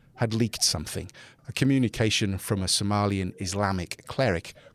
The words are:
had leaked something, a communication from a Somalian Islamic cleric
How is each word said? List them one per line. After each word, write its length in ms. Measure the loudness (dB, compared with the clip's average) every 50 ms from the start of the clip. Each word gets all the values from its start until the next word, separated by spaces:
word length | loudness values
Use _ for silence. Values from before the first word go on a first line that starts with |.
| _ _ -6
had 180 | -2 -2 0 2
leaked 320 | 2 0 0 0 0 0
something, 440 | 0 0 -2 -4 -6 -8 -8 -10 -10 -14 -20 -20 -20 -20 _ -14
a 60 | -8 -2
communication 840 | 0 2 4 4 4 2 2 2 2 2 2 2 2 0 0 -2
from 240 | -2 -2 -2 -2 0
a 60 | 0
Somalian 640 | 0 0 0 0 2 2 2 2 2 2 0 -2 -4 -4 -6
Islamic 640 | -6 -4 -2 0 0 0 0 -2 -4 -6 -8 -12 -12
cleric 460 | -6 -2 0 2 2 2 0 -2 -6 -14 -18 -20 -20